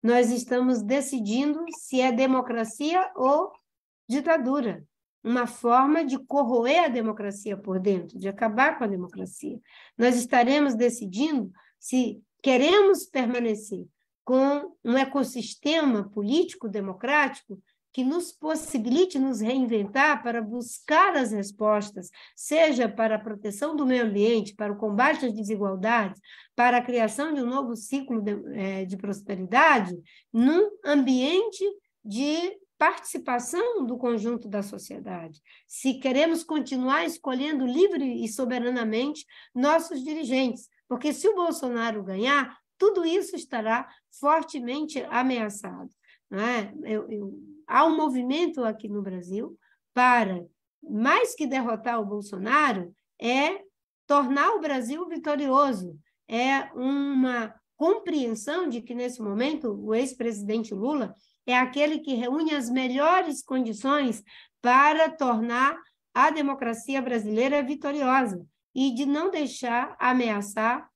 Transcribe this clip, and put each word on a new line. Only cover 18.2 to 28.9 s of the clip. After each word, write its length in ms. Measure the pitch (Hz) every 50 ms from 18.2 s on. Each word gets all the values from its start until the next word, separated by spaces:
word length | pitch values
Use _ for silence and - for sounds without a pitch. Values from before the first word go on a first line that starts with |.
| 349 -
possibilite 880 | - _ - 311 320 311 - - - 254 208 240 240 320 370 370 - 277
nos 220 | 262 269 254 208
reinventar 840 | 214 220 254 269 254 226 233 214 202 196 - 269 277 302 294 - 240
para 180 | 240 233 233
buscar 760 | 220 208 226 247 233 - - - _ - 302 311 370 403 349
as 160 | 294 254 214 214
respostas, 760 | 208 196 202 - _ 214 214 214 208 202 208 - 190 180 - _ - - - _
seja 520 | - - - 294 311 330 311 269 233 240 220
para 280 | 220 - 226 220 220
a 20 | 214
proteção 560 | 214 220 214 208 - 214 202 - 285 302 320
do 100 | 294 285
meio 180 | 254 254 247 240
ambiente, 500 | 220 202 202 202 220 233 220 202 202 -
para 180 | - 214 208 208
o 40 |
combate 500 | 202 - 214 202 202 254 294 311 - 277
às 60 | 247 214
desigualdades, 880 | 220 220 196 220 196 202 196 190 185 185 220 240 233 208 190 185 - _ - - - - _ _
para 220 | - 240 247 247
a 80 | 247 247
criação 480 | 247 240 240 226 214 220 - 285 320 302
de 80 | 285
um 60 | 247
novo 280 | 233 254 269 262 233 233
ciclo 460 | 226 - - 269 277 269 - 240 220
de, 120 | 202 208 208 - - - -
eh, 300 | 214 190 190 190 190 190
de 120 | 185